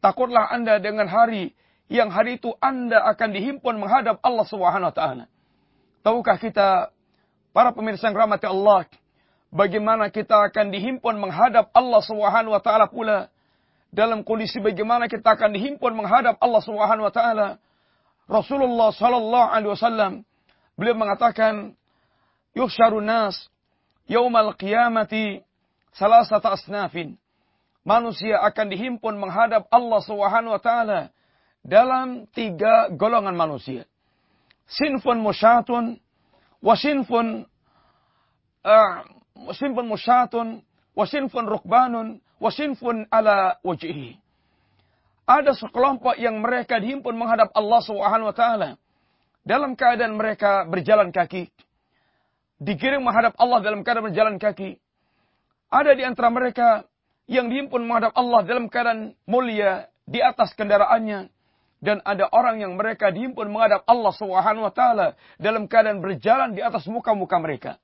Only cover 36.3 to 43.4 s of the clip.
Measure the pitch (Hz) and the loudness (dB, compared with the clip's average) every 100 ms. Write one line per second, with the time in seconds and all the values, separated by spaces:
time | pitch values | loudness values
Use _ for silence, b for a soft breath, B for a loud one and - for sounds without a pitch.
36.3 | _ _ _ 381 226 285 285 240 233 233 | _ _ _ 0 2 2 -2 -2 -2 -2
37.3 | 220 - _ _ _ _ _ _ _ _ | -6 -14 _ _ _ _ _ _ _ _
38.3 | _ _ _ 190 214 208 175 - _ _ | _ _ _ 4 6 6 0 -14 _ _
39.3 | - - - 277 247 240 214 - 247 240 | -20 -16 -6 -4 -4 -6 -6 2 2 2
40.3 | 233 226 226 _ _ _ - 202 302 269 | -4 -6 -10 _ _ _ -4 -2 -2 -4
41.3 | 254 226 214 - 233 254 233 220 226 _ | -6 -4 -6 2 2 2 -2 -8 -12 _
42.3 | _ 220 - 294 254 240 226 214 226 214 | _ -6 -4 -6 -6 -6 -6 0 2 4
43.3 | 202 | 2